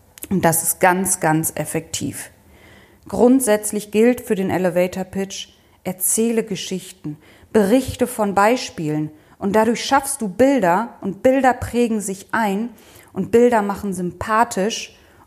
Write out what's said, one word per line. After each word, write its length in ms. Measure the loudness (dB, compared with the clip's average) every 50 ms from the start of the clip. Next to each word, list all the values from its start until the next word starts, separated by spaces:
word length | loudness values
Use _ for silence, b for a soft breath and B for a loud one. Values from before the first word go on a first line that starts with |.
| _ _ -20 -16 -8 -4
Und 160 | -2 2 2
das 160 | 2 2 2
ist 180 | -2 -4 -2 2
ganz, 400 | 2 2 2 2 0 -2 -2 -2
ganz 340 | 0 0 0 0 0 -2 -4
effektiv. 760 | -6 -8 -6 -6 -8 -8 -8 -10 -8 -8 -8 -8 -10 -14 -16 _ _ b b b b b b b b b b b b b
Grundsätzlich 840 | -6 0 4 4 6 6 4 4 2 0 0 0 -2 -6 -6 -6 -2
gilt 320 | 2 4 4 4 4 2
für 140 | -2 -4 -2
den 160 | -2 -2 -2
Elevator 540 | -2 0 0 0 2 0 0 0 -2 -8 -10
Pitch, 440 | -8 -6 -8 -8 -8 -8 -12 -14 -16 b b b b b b b
erzähle 600 | -10 -8 -6 -4 -2 0 0 0 0 0 -2 -2
Geschichten, 720 | -4 -6 -10 -8 -8 -10 -10 -10 -12 -18 _ -12 -12 -12 -12 b b b b b b
berichte 540 | b 2 2 4 4 2 2 0 -4 -4 -4
von 300 | -2 -2 -2 -2 0 2
Beispielen 760 | 2 4 4 2 0 -2 -8 -8 -6 -4 -4 -2 -2 -4 -6 -8 b b b b b
und 160 | -4 0 2
dadurch 280 | 2 2 2 0 -2 -2
schaffst 380 | 0 0 0 0 -2 -6 -6
du 60 | -6
Bilder 640 | -4 0 2 4 4 4 4 2 2 2 2 0 -4 -8 -10
und 220 | -8 -8 -4 0 2
Bilder 300 | 2 4 4 4 2 2
prägen 460 | 0 -4 -4 -2 0 0 0 0 -2
sich 280 | -4 -6 -8 -10 -8 -6
ein 380 | -4 -2 0 0 -2 -2 -4 -6 -10 B B B B B B B
und 200 | B -6 -2 2
Bilder 320 | 4 6 6 6 4 2 0
machen 280 | -2 -4 -6 -6 -6 -6
sympathisch 1000 | -4 -6 -6 -6 -8 -4 0 2 2 2 0 0 -2 -2 -2 -4 -6 -10 -14 b b b b b b b